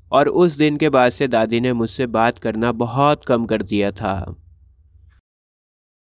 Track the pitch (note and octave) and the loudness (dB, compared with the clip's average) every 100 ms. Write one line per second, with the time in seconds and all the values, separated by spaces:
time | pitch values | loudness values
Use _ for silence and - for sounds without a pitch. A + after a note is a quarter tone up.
0 | _ C3 D3 E3 F3 C#3+ D3+ D3 D#3 C3 | _ 2 2 2 2 2 0 2 2 4
1 | B2 - C3+ A#2 A2 A2+ B2+ A#2+ A2 - | 2 2 0 0 0 0 0 -2 -4 -4
2 | B2 A2 A#2 - A#2 G#2+ A#2 A2+ A#2 C3 | -4 0 0 0 -6 -2 -2 -2 -4 0
3 | D3 D3 - A#2 A2+ A2 G2 G#2 G2+ - | 2 0 0 -2 0 -2 -2 -2 -2 -2
4 | G#2 G2 - - _ - _ _ _ _ | -6 -6 -8 -14 _ -20 _ _ _ _
5 | - _ _ _ _ _ _ _ _ _ | -20 _ _ _ _ _ _ _ _ _